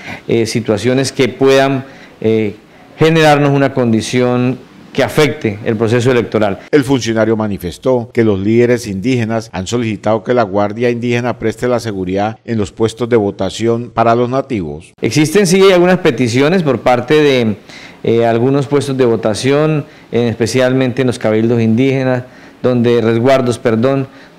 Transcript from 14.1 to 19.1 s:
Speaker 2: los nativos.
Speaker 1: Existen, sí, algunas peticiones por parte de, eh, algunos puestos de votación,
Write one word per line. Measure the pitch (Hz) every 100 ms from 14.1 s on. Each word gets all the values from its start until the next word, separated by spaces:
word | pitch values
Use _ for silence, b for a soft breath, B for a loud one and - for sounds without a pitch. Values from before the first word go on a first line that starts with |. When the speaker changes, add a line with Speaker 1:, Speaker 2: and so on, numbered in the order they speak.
Speaker 2:
los | 117 120
nativos. | 135 - 110 78 76 - -
Speaker 1:
Existen, | 113 139 151 202 185
sí, | 190 196
algunas | 180 175 180
peticiones | 165 117 123 123 143 190
por | 151 117
parte | 127 123 117 151
de, | 147 127 113 98 B B B B
eh, | 113 117
algunos | 117 113 127 139 127
puestos | 143 131 131
de |
votación, | 123